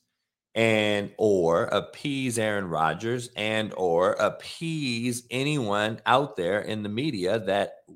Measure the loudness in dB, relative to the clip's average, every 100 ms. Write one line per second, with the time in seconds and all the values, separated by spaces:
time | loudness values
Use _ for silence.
0 | _ _ _ _ _ 0 4 4 2 0
1 | -2 0 4 4 4 4 2 0 -2 -6
2 | -6 -4 -2 0 0 -2 -2 0 0 0
3 | -4 -4 -6 -4 -2 0 -2 -2 0 4
4 | 4 2 0 -2 -12 -10 -6 -4 -4 -2
5 | -2 -4 -6 -4 -2 -2 0 0 0 -2
6 | 2 2 2 -2 -2 0 -2 -6 -4 -4
7 | -4 -2 0 0 0 0 0 -6 -20